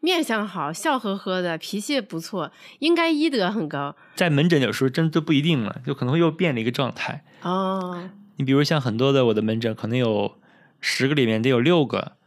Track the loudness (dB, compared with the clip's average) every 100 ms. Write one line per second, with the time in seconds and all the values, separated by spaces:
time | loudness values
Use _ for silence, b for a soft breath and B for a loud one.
0 | 0 0 0 -2 -2 -4 -6 -4 -2 -2
1 | -2 -6 -4 -2 -2 -4 -6 -8 -4 -4
2 | -4 -10 -8 -8 -8 B B B 0 2
3 | 2 2 0 2 0 0 -4 -4 -6 -10
4 | b 0 2 4 4 4 2 2 0 2
5 | 0 0 2 2 4 0 -2 -6 -8 -4
6 | 0 2 2 2 -2 0 -2 -2 -4 -4
7 | -8 -10 -14 b -6 -4 -2 -4 -6 -10
8 | -12 -18 -16 -6 2 2 4 0 0 0
9 | 2 4 4 2 0 -2 -2 -4 -4 0
10 | 0 0 -2 -6 b b b b -6 -2
11 | 0 2 2 2 2 4 4 4 2 -2
12 | -6 _